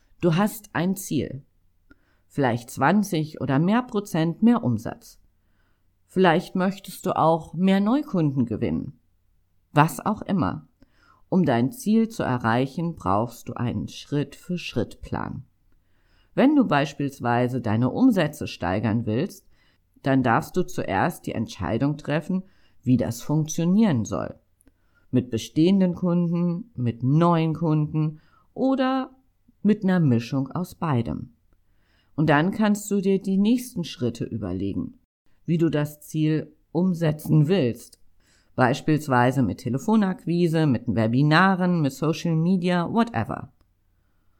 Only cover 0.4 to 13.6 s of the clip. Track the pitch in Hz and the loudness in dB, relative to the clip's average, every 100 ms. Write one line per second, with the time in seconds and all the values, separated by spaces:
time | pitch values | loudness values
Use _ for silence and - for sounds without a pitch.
0.4 | 208 - - - 180 190 - 156 90 135 | 0 -4 -8 -4 -2 -4 -4 -4 -4 -8
1.4 | - _ _ _ _ _ _ _ _ - | -16 _ _ _ _ _ _ _ _ -2
2.4 | 127 117 - - 135 208 196 156 156 - | 0 0 -6 0 2 2 0 -2 -4 -6
3.4 | - 165 175 226 247 202 202 170 160 160 | 0 2 2 0 0 -6 -4 -2 -2 2
4.4 | 226 240 127 107 - - - - _ _ | 4 4 2 -2 -4 -12 -18 -20 _ _
5.4 | _ _ _ _ _ _ _ 185 185 160 | _ _ _ _ _ _ _ 2 4 4
6.4 | - 190 185 190 - - 185 - 156 165 | 0 -2 -2 -4 -12 -8 -4 0 2 0
7.4 | 160 156 190 196 202 269 294 185 156 135 | -4 0 2 4 2 0 0 0 0 0
8.4 | 120 - 101 80 - - _ _ _ _ | -2 -2 -2 -4 -6 -14 _ _ _ _
9.4 | _ _ _ 147 165 - - 220 - 190 | _ _ _ 4 4 2 -4 -4 -2 -2
10.4 | 95 - - _ _ _ _ _ - 185 | 0 -4 -12 _ _ _ _ _ -2 2
11.4 | 151 117 131 - 202 220 226 - - 123 | 4 2 0 -2 0 2 2 -2 -4 -2
12.4 | 120 120 135 151 170 160 90 101 120 - | 0 0 0 -4 -6 -6 -2 0 -2 -8
13.4 | - - | -14 -6